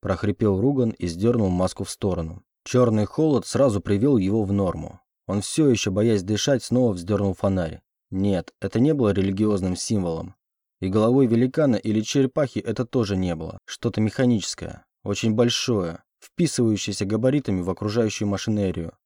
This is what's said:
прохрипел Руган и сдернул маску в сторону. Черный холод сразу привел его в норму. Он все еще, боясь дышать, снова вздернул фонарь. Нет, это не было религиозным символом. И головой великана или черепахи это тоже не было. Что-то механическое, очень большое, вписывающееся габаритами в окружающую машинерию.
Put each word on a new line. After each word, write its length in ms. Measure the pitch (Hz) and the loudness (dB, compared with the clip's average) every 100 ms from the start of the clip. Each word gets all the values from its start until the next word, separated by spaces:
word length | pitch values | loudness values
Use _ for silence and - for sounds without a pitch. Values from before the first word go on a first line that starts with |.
прохрипел 600 | 101 95 104 98 110 95 | -4 -2 -2 0 2 2
Руган 300 | 120 143 117 | 0 0 -2
и 160 | - 90 | -2 -6
сдернул 420 | 82 107 120 101 | -2 0 2 2
маску 360 | 90 92 - | 2 0 -2
в 60 | 98 | -10
сторону. 520 | - 104 85 80 80 _ _ | -6 -4 -4 -6 -10 _ _
Черный 400 | - 123 123 107 | -2 2 4 2
холод 420 | 104 - 156 135 - | 0 0 2 2 0
сразу 340 | - 135 101 | 2 2 2
привел 360 | - 101 127 131 | 0 0 4 2
его 260 | 95 110 | 2 0
в 100 | 98 | 0
норму. 480 | 101 95 82 78 - _ _ - | 0 0 -2 -10 -14 _ _ -4
Он 140 | 98 | -4
все 280 | - - 151 | -2 2 4
еще, 240 | 113 - | 4 2
боясь 320 | 92 113 107 | 0 2 2
дышать, 400 | 90 107 - 135 | 0 -2 0 -2
снова 280 | - 123 123 | 0 0 2
вздернул 420 | 92 87 104 101 | 0 -2 0 0
фонарь. 460 | 92 101 95 82 76 _ _ _ | 0 0 0 -2 -8 _ _ _
Нет, 420 | 95 101 95 82 _ | -2 0 0 -2 _
это 200 | 98 113 | -4 2
не 120 | 135 | 2
было 180 | 151 113 | 4 2
религиозным 600 | 98 98 98 107 101 92 90 | 2 0 0 0 2 0 -4
символом. 580 | - 110 87 80 85 - _ _ _ _ | -2 -2 -2 -4 -8 -16 _ _ _ _
И 80 | 95 | -2
головой 380 | 101 110 131 127 | 2 4 4 4
великана 500 | 113 127 143 151 107 | 4 2 2 2 2
или 240 | 107 110 | 0 -2
черепахи 580 | 104 143 131 - 143 - | 0 2 2 2 -2 -2
это 260 | - 110 | -6 -4
тоже 320 | 123 131 104 98 | -2 -2 0 0
не 180 | 92 82 | -2 -4
было. 220 | 80 - | -8 -12
Что-то 360 | - - 117 107 | -16 -6 -4 0
механическое, 840 | 110 - 127 117 - - 85 - _ _ | -2 2 2 2 -2 -10 -12 -12 _ _
очень 280 | 101 101 113 | -6 -2 0
большое, 720 | 107 120 - - 113 87 82 _ _ | 2 2 0 -2 -2 -2 -6 _ _
вписывающееся 840 | - _ 143 - 117 104 - 98 | -20 _ -2 2 2 2 -2 -4
габаритами 580 | 98 107 123 143 135 95 | -2 0 0 0 0 -4
в 80 | 87 | -2
окружающую 580 | 92 107 107 110 - 104 | -4 -4 0 -2 -2 -4
машинерию. 640 | 101 - 107 98 87 82 - | -2 -2 -2 -2 -4 -8 -12